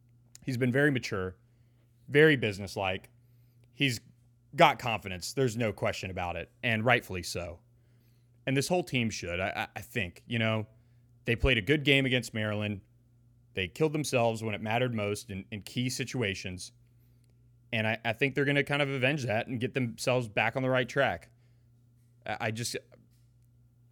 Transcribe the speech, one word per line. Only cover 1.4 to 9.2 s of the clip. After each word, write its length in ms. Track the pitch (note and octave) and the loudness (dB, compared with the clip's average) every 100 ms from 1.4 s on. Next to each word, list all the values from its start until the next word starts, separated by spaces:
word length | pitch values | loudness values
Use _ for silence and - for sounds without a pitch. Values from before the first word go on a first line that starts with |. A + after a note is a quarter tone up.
| _ _ _ _ _ _ - | _ _ _ _ _ _ 2
very 280 | C#3 D#3 C#3 | 8 8 8
businesslike. 760 | G#2+ F#2+ G2 G#2+ F#2+ G2 - _ _ _ _ _ _ | 2 -2 -6 -2 -2 -2 -8 _ _ _ _ _ _
He's 260 | - C#3 A2 - - _ _ _ C#3+ | 0 0 0 -8 -20 _ _ _ 4
got 220 | D#3+ A#2 | 6 6
confidence. 540 | B2 G#2+ F#2+ F2+ - | -2 -4 -6 -10 -8
There's 240 | - C3 A2 | 0 0 2
no 160 | A2+ | -2
question 380 | F#2+ A2 - F#2+ | 0 -2 -2 -6
about 260 | F2+ F2 E2+ | -6 -6 -6
it, 140 | - - | -10 -6
and 220 | A#2+ A2 | -2 0
rightfully 380 | A#2 A#2+ - F#2 | 4 4 2 -8
so. 360 | F2 F2+ E2+ E2+ _ _ _ _ _ _ _ _ - | -6 -8 -8 -12 _ _ _ _ _ _ _ _ -2
And 100 | C3+ | -2
this 120 | C3+ | 0
whole 160 | F3+ | -2
team 260 | - C3 A2+ | 0 -2 -2
should, 300 | - | -4